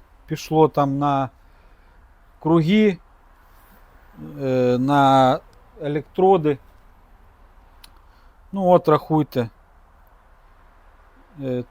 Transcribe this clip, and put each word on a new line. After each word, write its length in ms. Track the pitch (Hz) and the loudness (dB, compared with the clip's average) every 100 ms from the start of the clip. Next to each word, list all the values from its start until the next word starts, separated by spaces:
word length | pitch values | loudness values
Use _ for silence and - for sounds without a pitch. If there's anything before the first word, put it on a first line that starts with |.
| _ _ - | _ _ -14
пішло 420 | 156 - 156 156 | -12 -4 0 0
там 300 | 151 139 139 | 0 -4 -2
на 320 | 143 139 131 - _ _ _ _ _ _ _ _ _ _ | -4 -4 -6 -10 _ _ _ _ _ _ _ _ _ _
круги, 580 | 156 165 156 214 214 175 _ _ _ _ _ _ _ - - - _ 160 156 147 | -2 0 2 2 2 -2 _ _ _ _ _ _ _ -20 -20 -20 _ -20 -18 -10
е, 360 | 135 127 123 123 | -4 -2 0 0
на 640 | 131 143 135 135 131 147 - - - - | 0 2 4 4 2 0 -6 -20 -20 -14
електроди. 800 | 147 147 - - 185 190 151 139 - - - _ _ _ - _ - - _ _ - _ _ _ _ _ _ | -8 -8 -8 -2 2 2 0 -4 -10 -20 -20 _ _ _ -20 _ -20 -20 _ _ -20 _ _ _ _ _ _
Ну 140 | 196 180 | -4 2
от 220 | 180 170 | 2 4
рахуйте, 600 | 151 - 156 143 131 113 - _ _ _ _ _ _ _ _ _ _ _ _ _ _ _ _ _ 156 | 0 0 -2 -2 -4 -6 -10 _ _ _ _ _ _ _ _ _ _ _ _ _ _ _ _ _ -14
е, 220 | 135 123 120 | -8 -8 -10